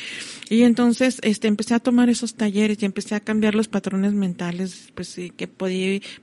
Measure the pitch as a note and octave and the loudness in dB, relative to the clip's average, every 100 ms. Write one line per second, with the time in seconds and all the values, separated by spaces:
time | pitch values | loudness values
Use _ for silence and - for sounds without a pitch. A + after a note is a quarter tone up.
0 | - - - - - A3 A#3+ A3+ A#3+ A#3 | -14 -12 -14 -14 0 4 6 6 2 4
1 | B3+ - G#3+ G#3 A3 G#3 A3 A#3 B3+ A#3+ | 2 0 -2 0 0 0 0 0 2 4
2 | B3 A#3 A3+ - G#3+ G3 G#3+ G#3 G3 G3 | 4 2 -2 -2 -2 2 0 0 -2 -4
3 | - G#3 - G#3+ G#3+ G#3 G#3+ G3+ F#3+ F#3+ | -4 -4 -2 0 2 2 0 -2 -2 0
4 | G3 G#3 F#3+ F3 F3 F3 F#3+ - - - | 0 2 0 -2 -6 -4 -6 -10 -18 -14
5 | F3+ - F3 - F3+ - F#3+ F#3 F#3+ G3 | -12 -10 -12 -10 -12 -6 -4 -2 0 -2
6 | - - | -6 -18